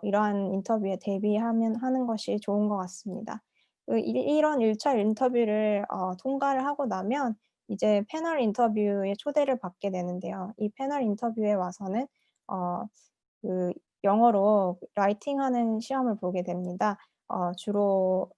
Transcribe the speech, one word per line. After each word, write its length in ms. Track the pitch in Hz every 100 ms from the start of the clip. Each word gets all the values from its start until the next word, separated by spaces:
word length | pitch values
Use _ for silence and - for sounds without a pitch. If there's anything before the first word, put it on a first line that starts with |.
이러한 500 | 202 202 208 202 196
인터뷰에 440 | 190 190 220 196 190
대비하면, 760 | - 196 208 208 233 226 226 226
하는 300 | 254 262 247
것이 320 | 220 - 208
좋은 280 | 208 202 208
것 80 | 202
같습니다. 640 | 185 - 202 180 220 220 _ _ _ _ -
그 120 | 226
일-, 180 | 226 247 277
이런 320 | 302 302 285
일 160 | 226 214
차 160 | 294
인터뷰를, 880 | 240 208 220 254 240 220 214 214 202 202
어, 260 | 190 185 180
통과를 460 | 262 269 277 262 269
하고 200 | 294 254
나면 480 | 190 190 285 254 214 _ _ -
이제 360 | 202 214 208 208
패널 300 | 320 330 311
인터뷰에 760 | 220 214 233 214 208 202 196 202
초대를 400 | 294 294 277 247
받게 320 | 180 - 202
되는데요. 640 | 180 180 180 180 190 185 -
이 120 | 208 -
패널 260 | 269 285
인터뷰에 520 | 226 202 233 226 208
와서는, 520 | 202 180 - 190 214 277 _ _ _ -
어, 340 | 185 180 180 208 _ _ _ _ _
그 300 | 196 185 180 - _ _
영어로 760 | 202 214 240 202 202 208 185 185 -
라이팅하는 840 | - 202 208 285 277 269 247 233 220
시험을 360 | 233 269 254 208
보게 260 | 180 185
됩니다. 560 | 180 175 180 180 208 196 _ _ -
어, 240 | 185 175 180
주로, 760 | - 202 202 190 185 185 190